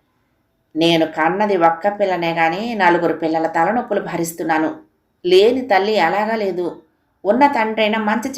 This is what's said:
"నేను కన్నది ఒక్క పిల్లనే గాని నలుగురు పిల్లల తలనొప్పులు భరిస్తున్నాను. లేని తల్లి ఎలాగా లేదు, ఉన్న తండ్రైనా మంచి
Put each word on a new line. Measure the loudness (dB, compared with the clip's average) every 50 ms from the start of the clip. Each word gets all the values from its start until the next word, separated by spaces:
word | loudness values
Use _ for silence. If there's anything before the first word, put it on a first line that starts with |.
| _ _ _ _ _ _ _ _ _ _ _ _ _ _ -2
"నేను | 0 2 2 4 2 0
కన్నది | 0 0 -2 0 0 0 0 0 0 2
ఒక్క | 2 2 2 2 2 -2 -2
పిల్లనే | 0 0 -2 -2 0 -2 -2 -2 0
గాని | 0 0 0 0 -2 -6 -6 -2
నలుగురు | 0 2 2 2 2 0 -2
పిల్లల | -2 -2 -2 -2 -2 0 -2
తలనొప్పులు | -2 0 0 0 0 0 -2 -4 -2 -4 -4
భరిస్తున్నాను. | -4 -4 -6 -6 -6 -6 -6 -8 -4 -2 0 0 0 -2 -4 -8 -16 _ _ _ _ _ _ _ 0
లేని | 4 6 6 6 6 2 0
తల్లి | -2 0 0 2 2 0
ఎలాగా | 0 0 0 0 0 0 -2 -2 -2
లేదు, | -2 -2 -4 -4 -4 -6 -6 -8 -10 _ _ _ _ _ _ _ _ -2
ఉన్న | 0 2 4 4
తండ్రైనా | 2 2 0 -2 -2 0 0 0 0 0 -2
మంచి | -2 -2 -2 -2 -4 -4 -2